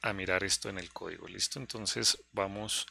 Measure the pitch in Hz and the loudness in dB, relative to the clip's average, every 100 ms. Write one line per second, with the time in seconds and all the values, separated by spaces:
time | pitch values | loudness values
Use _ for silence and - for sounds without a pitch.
0 | 117 98 92 92 98 - 104 95 90 - | 0 0 2 2 4 0 0 -6 -8 -8
1 | 90 85 - 98 - 139 131 113 101 120 | -8 -8 -8 -2 -2 -2 -6 -4 -2 4
2 | 113 - - - 98 101 107 - - | 4 4 0 0 0 0 -2 -2 -2